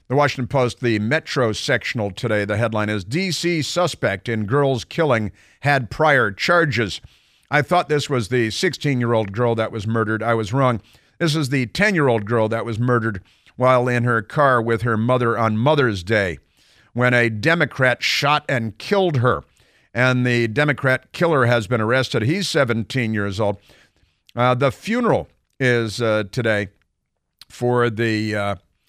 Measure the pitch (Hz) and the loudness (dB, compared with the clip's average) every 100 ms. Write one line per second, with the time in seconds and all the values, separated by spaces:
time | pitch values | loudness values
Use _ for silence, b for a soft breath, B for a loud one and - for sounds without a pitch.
0 | _ 131 143 - 123 139 123 - 123 107 | _ 0 0 0 -2 0 0 0 -2 0
1 | 107 160 - - 117 104 - 120 - - | 0 -2 -2 0 0 -2 -2 -2 -2 -4
2 | 104 92 113 107 101 104 117 110 104 107 | -4 -4 -2 0 0 0 0 -2 -2 -4
3 | 92 147 190 160 170 165 135 175 180 - | -4 -4 -2 -2 -2 -2 -2 -2 -2 -2
4 | 117 98 - 110 101 135 139 127 - - | -4 -4 -4 -4 0 0 0 -2 -4 -2
5 | 156 113 107 b b b 143 143 117 - | 2 2 0 b b b 0 0 -2 0
6 | 151 139 107 98 - 175 160 110 104 - | 2 4 2 -2 0 2 2 0 -2 -6
7 | b b b b b 147 139 180 165 147 | b b b b b -2 2 0 2 -2
8 | - 131 95 127 110 - 185 - 147 127 | 0 -4 0 0 0 -2 -4 -2 -2 0
9 | 117 117 104 101 120 113 110 113 104 113 | 0 0 -2 -2 0 0 -2 -4 -4 -2
10 | 107 110 110 113 104 131 131 113 b b | 0 -2 0 -2 -2 0 0 0 b b
11 | b b 170 156 135 135 120 - 208 180 | b b -2 0 0 -2 -2 0 0 2
12 | 139 113 104 117 110 113 110 110 123 120 | 2 2 0 0 0 -2 -4 -4 0 0
13 | 113 95 b b b - 127 127 123 123 | 0 -6 b b b 0 2 4 2 0
14 | 123 113 107 156 139 123 117 113 120 110 | 2 0 -2 2 4 4 2 0 0 0
15 | 117 127 120 110 113 107 127 151 127 98 | 2 2 2 0 0 2 2 2 2 -2
16 | 87 110 95 76 _ b b b b 117 | 0 0 0 -4 _ b b b b -2
17 | 123 123 117 107 135 170 143 - 127 120 | 2 2 2 0 0 2 0 2 0 2
18 | - - 143 151 - 131 110 - - 202 | -2 0 0 0 0 -2 -4 -8 -2 0
19 | 185 143 123 78 - b b b b - | 2 2 2 0 -4 b b b b 0
20 | 127 127 123 120 117 110 151 135 135 127 | 2 2 2 2 0 0 0 0 0 -2
21 | - - 170 147 120 120 98 120 110 131 | -4 -2 2 4 4 2 0 -2 0 0
22 | 127 120 107 185 175 156 123 117 107 135 | 0 -2 0 -2 -2 0 0 -2 -2 -4
23 | 113 110 101 95 104 101 b b b b | -2 -2 -4 -2 -2 -4 b b b b
24 | b b _ 120 123 123 139 - - 233 | b b _ -2 0 2 0 -2 -4 -2
25 | 233 117 73 _ _ _ 127 120 113 101 | 2 0 -2 _ _ _ 0 0 -2 -2
26 | 117 107 101 - 113 104 98 - _ _ | 0 0 -2 -4 0 -2 -4 -12 _ _
27 | _ _ _ _ - - 120 123 120 110 | _ _ _ _ -20 -4 0 2 0 0
28 | 117 107 107 104 101 95 _ _ | -2 0 -2 -2 -4 -6 _ _